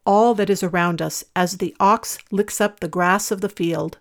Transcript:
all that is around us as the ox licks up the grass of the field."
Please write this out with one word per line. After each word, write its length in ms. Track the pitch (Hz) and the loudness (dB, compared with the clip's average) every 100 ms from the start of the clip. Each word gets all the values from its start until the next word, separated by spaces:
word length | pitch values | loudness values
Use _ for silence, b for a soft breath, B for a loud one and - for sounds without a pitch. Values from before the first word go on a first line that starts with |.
| - | 2
all 300 | 202 233 214 | 4 4 2
that 160 | 196 | 0
is 100 | 190 | 0
around 400 | 185 175 175 165 | 0 0 0 0
us 220 | 160 - - 180 | -4 -6 -6 -2
as 220 | 180 190 | -2 -2
the 180 | 180 - | -6 2
ox 400 | 196 170 - - - | 2 2 -2 -12 -6
licks 320 | 202 208 - | -2 -2 -2
up 200 | 208 - | -2 -2
the 60 | 151 | -6
grass 440 | 180 175 196 - | 0 2 2 0
of 100 | 190 | -4
the 80 | 196 | -4
field." 480 | - 170 156 160 - | -2 -2 -2 -6 -10